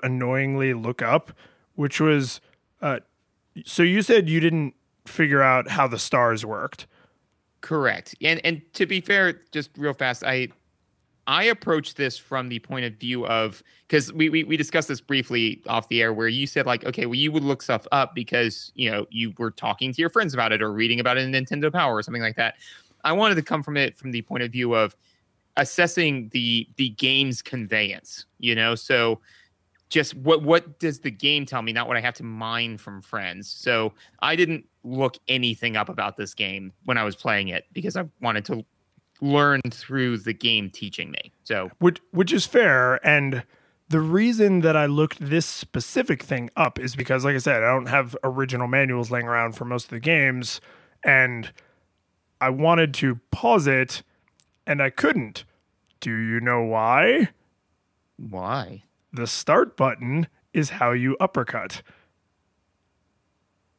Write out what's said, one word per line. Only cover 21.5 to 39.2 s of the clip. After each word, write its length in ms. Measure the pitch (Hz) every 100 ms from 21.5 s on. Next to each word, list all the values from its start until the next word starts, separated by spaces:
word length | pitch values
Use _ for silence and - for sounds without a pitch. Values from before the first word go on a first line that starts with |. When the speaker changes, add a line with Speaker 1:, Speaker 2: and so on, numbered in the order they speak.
| 147 151
Speaker 2:
Power 220 | 165 147 110
or 60 |
something 200 | 104 120
like 140 | 113 113
that. 180 | 113 - - - _ _
I 80 | 147
wanted 220 | 175 214 180
to 60 |
come 200 | 147 156
from 140 | 147 147
it 220 | 131 -
from 120 | 131
the 120 | 120
point 200 | 110 123
of 80 | 120
view 240 | 120 120
of 220 | 117 107 - _ _ _ _ _ -
assessing 720 | 139 - 170 180 160 139 110
the, 360 | 123 120 117 - -
the 140 | 131
game's 520 | 104 131 135 139 120
conveyance, 800 | - 131 107 110 104 95 - - - _
you 160 | 120
know? 200 | 113 113
So 460 | 117 - 127 117 110 _ _ _ _ _ _ -
just 260 | 160 143
what, 280 | - 131 160
what 360 | 147 170 170 143
does 220 | 165 143
the 100 | 139
game 340 | 104 143 147
tell 180 | 139 131
me, 100 | 113
not 160 | 113 120
what 80 | 120
I 40 |
have 140 | 120
to 80 | 120
mine 540 | 117 110 113 117 117 107
from 240 | - 98
friends. 460 | - 113 95 90 101
So 440 | - - 117 110 - - -
I 140 | 139 165
didn't 280 | 170 160 - _
look 340 | - 131 135 - -
anything 480 | 131 123 110 120 110
up 120 | 104
about 280 | 87 101 -
this 160 | 101
game 380 | - 101 98 95 -
when 120 | - 120
I 60 |
was 100 | 107 95
playing 320 | - 104 95
it 160 | 85 -
because 240 | - 190 180
I 80 | 165 -
wanted 240 | 120 107 104
to 180 | 113 113 _ _ _ _ -